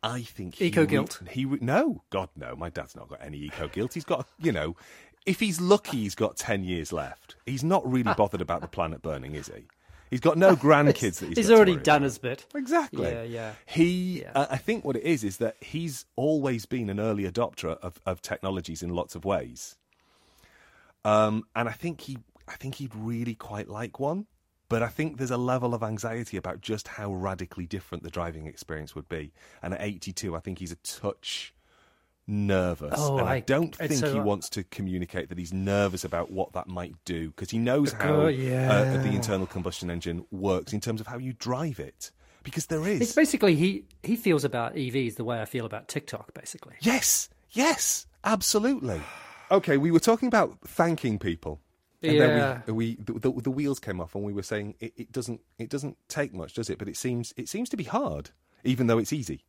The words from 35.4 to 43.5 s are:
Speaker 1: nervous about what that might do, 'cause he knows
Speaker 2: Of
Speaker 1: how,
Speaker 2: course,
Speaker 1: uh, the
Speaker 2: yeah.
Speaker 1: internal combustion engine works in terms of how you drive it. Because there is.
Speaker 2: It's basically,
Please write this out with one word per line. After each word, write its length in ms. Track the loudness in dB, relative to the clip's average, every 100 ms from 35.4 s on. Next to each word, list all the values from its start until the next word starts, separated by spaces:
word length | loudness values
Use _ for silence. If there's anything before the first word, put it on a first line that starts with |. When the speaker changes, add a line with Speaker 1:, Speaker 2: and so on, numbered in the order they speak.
| -6
Speaker 1:
nervous 520 | -4 2 4 4 0
about 260 | -4 -4 -4
what 240 | -4 -4
that 140 | -6 -8
might 260 | -8 -10 -12
do, 280 | -8 -6 -6
'cause 180 | -8 -6
he 80 | 0
knows 340 | 2 2 2
Speaker 2:
Of 80 | 0
Speaker 1:
how, 140 | 2
Speaker 2:
course, 200 | 4 4
Speaker 1:
uh, 40 | 2
the 720 | 0 0 4 4 4 2 2
Speaker 2:
yeah. 40 |
Speaker 1:
internal 340 | 0 0 -2 -2
combustion 440 | -4 -6 -6 -6
engine 340 | -4 -4 -6 -6
works 420 | -4 2 2 0
in 80 | -6
terms 220 | -4 -6
of 40 | -6
how 120 | -8
you 160 | -8
drive 440 | -8 -4 -2 -4 -6
it. 320 | -10 -12 -18 _ _ _
Because 240 | -10 -8 -4
there 200 | -2 0
is. 140 | 0
Speaker 2:
It's 100 | 2
basically, 420 | 4 4 6 6